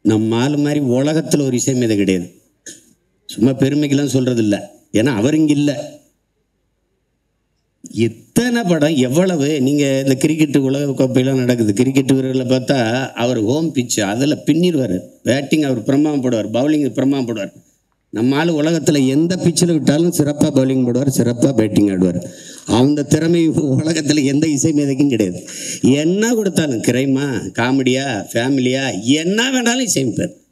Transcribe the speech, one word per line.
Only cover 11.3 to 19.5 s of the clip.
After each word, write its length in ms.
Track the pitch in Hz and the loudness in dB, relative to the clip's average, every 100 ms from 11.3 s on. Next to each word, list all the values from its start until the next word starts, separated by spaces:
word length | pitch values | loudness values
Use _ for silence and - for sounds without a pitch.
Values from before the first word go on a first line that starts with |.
| 131 | 0
நடக்குது, 380 | 123 120 107 | 0 2 0
cricket 380 | 98 127 135 135 | 2 2 2 2
வீரர்களை 460 | 135 131 131 123 127 | 0 0 -2 0 0
பார்த்தா 520 | 120 135 110 127 135 | 0 0 0 -2 -4
அவர் 320 | 104 120 120 | -2 -2 0
home 280 | 107 147 165 | 0 0 0
பிட்ச், 280 | 127 123 - | -2 -2 -2
அதுல 440 | 98 113 143 143 - | -2 0 -2 0 0
பின்னிருவாரு. 540 | 156 180 156 120 92 - - | 2 2 0 -2 -4 -8 -8
Batting 400 | 110 131 143 156 | -2 -2 0 0
அவர் 200 | 143 120 | 0 -2
பிரமாதம் 400 | - 135 151 147 | 0 2 2 0
போடுவார், 320 | 127 113 104 113 | -2 -2 -2 -2
Bowling 340 | 143 151 135 | 0 0 -2
பிரமாதம் 460 | 110 135 139 120 110 | 0 0 0 -2 -6
போடுவார். 160 | 95 - _ _ _ _ _ | -8 -14 _ _ _ _ _
நம்ம 260 | 104 123 139 | -2 0 2
ஆளு 280 | 170 156 | 0 0
உலகத்துல 440 | 151 170 139 147 131 | 0 0 2 2 2
எந்த 280 | 139 170 180 | 2 0 0
பிட்ச்ல 300 | 180 | 0